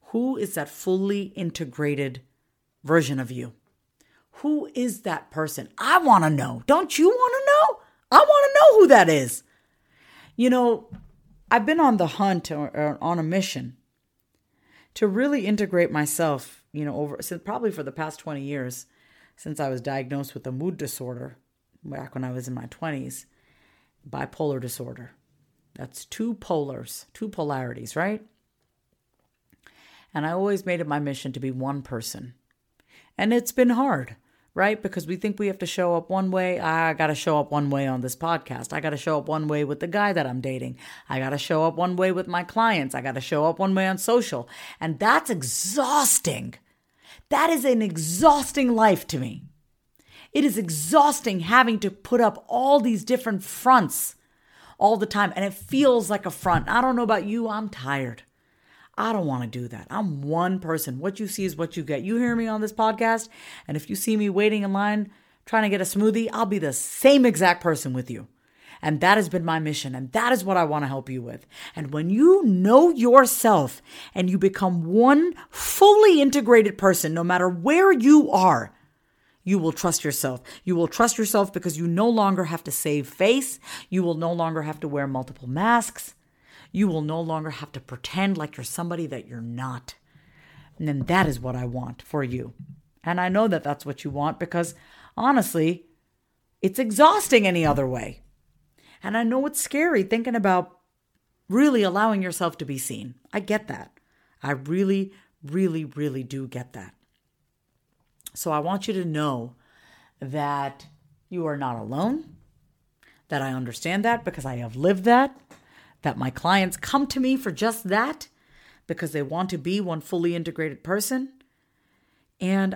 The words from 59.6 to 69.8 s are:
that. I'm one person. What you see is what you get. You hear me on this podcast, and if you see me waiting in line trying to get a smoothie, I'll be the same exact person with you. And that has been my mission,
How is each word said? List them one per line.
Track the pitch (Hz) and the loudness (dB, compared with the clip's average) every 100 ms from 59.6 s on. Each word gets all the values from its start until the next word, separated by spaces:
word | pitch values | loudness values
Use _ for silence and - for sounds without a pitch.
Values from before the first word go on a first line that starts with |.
| 120 | -12
that. | 117 - | -14 -10
I'm | 185 202 143 | -6 -6 -6
one | 143 165 180 185 | -4 -2 0 -2
person. | 170 160 156 131 | -4 -4 -4 -6
What | 180 196 | -8 -6
you | 208 | -8
see | 196 190 | -6 -6
is | 147 | -4
what | 165 | -8
you | 175 | -8
get. | 143 143 | -6 -6
You | 185 233 | -4 -2
hear | 240 233 | -2 -2
me | 226 | -4
on | 214 | -4
this | 214 | -6
podcast, | 214 220 220 226 226 226 - - - - | 0 0 2 0 -2 -6 -20 -20 -20 -10
and | |
if | 151 - | -10 -8
you | 196 | -6
see | - | -2
me | 214 208 | 0 0
waiting | 190 214 214 | 2 2 0
in | 196 | -2
line | 196 208 214 202 _ _ _ - | -2 0 -2 -6 _ _ _ -2
trying | 220 | 0
to | 214 | 2
get | 196 | 0
a | |
smoothie, | 185 196 214 214 226 | -2 2 2 2 -2
I'll | - | -2
be | 220 202 | -2 -2
the | 156 | -2
same | 127 - - 269 285 | -4 -8 4 6 8
exact | 247 156 180 180 | 6 4 2 4
person | 175 156 135 | 0 -2 -2
with | 127 123 | -6 -8
you. | 117 110 _ _ _ - - | -12 -14 _ _ _ -20 -8
And | 156 151 | -4 2
that | 175 214 | 4 4
has | 175 | 2
been | 180 | -2
my | 165 160 | -2 -2
mission, | 156 147 | -4 -6